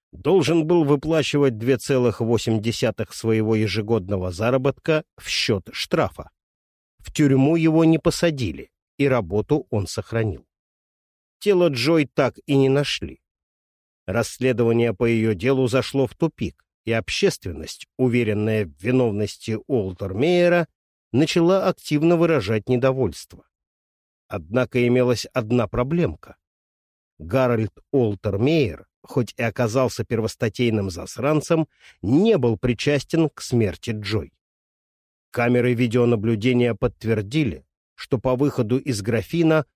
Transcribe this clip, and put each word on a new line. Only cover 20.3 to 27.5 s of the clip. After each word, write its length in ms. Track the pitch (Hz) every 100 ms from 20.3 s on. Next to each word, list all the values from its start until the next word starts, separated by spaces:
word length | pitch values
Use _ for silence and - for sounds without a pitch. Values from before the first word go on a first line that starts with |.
| 175 175 175 160 _ _ _ _
начала 560 | 120 156 180 170 190 190
активно 480 | - - 151 160 175
выражать 540 | 170 151 95 110 -
недовольство. 760 | 127 131 131 113 - - - _ _ _ _ _ _ _ _ _
Однако 580 | 101 80 120 123 127 120
имелась 380 | 123 123 117 -
одна 340 | 131 107 120 110
проблемка. 680 | 120 127 170 139 76 - - _ _ _ _ _ _ _ _
Гарольд 600 | 80 123 127